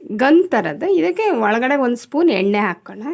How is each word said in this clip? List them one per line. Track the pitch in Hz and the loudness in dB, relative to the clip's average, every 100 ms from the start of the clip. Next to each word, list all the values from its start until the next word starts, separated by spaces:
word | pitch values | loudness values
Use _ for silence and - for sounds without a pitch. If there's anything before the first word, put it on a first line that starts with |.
| - | -8
ಗನ್ | 208 262 330 370 | 0 4 4 4
ಥರದ್ದು. | 233 170 151 339 | 0 -2 -4 -2
ಇದಕ್ಕೆ | 359 339 359 427 | 0 0 -2 -2
ಒಳಗಡೆ | 269 208 226 254 285 | 0 0 0 0 0
ಒಂದು | 247 240 | 0 -4
ಸ್ಪೂನ್ | - 285 339 | -4 0 2
ಎಣ್ಣೆ | 196 196 208 | 2 0 0
ಹಾಕೋಣ. | 208 170 - 196 247 | -2 -4 -12 -14 -10